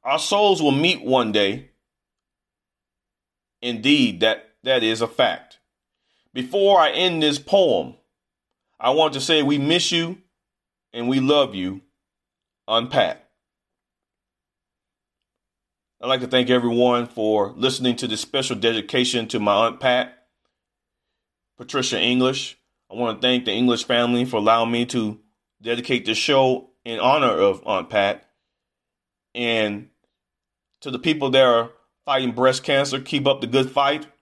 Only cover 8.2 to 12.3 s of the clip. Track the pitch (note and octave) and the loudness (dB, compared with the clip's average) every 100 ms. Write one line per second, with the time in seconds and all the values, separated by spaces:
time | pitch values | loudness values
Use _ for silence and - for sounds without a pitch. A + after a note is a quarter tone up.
8.2 | _ _ _ _ _ _ A#2+ D3 D#3 C#3 | _ _ _ _ _ _ 0 2 2 0
9.2 | C3+ D#3 C#3 D3 C#3 E3+ - E3+ E3 F3+ | 0 0 2 0 0 0 0 -2 -4 -10
10.2 | _ _ _ _ _ _ _ A#2+ A#2+ C3+ | _ _ _ _ _ _ _ -8 -2 0
11.2 | C3 D3 C3+ G2 F#2 F#2+ _ _ _ _ | 2 2 2 -2 -6 -8 _ _ _ _
12.2 | _ | _